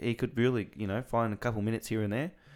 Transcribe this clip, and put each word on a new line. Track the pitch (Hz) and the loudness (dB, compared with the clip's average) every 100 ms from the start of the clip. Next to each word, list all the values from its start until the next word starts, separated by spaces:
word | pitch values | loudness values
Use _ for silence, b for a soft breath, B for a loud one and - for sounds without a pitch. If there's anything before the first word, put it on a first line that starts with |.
he | 120 | -2
could | 113 123 113 | 0 0 2
really, | 123 123 - | 2 2 -2
you | - 104 | -4 -2
know, | 104 | -2
find | 131 117 113 | 0 0 2
a | 104 | 0
couple | 120 110 | -2 0
minutes | 104 113 - | 0 -2 -2
here | 110 | 0
and | 104 | 0
there, | 110 165 - b | 0 -4 -8 b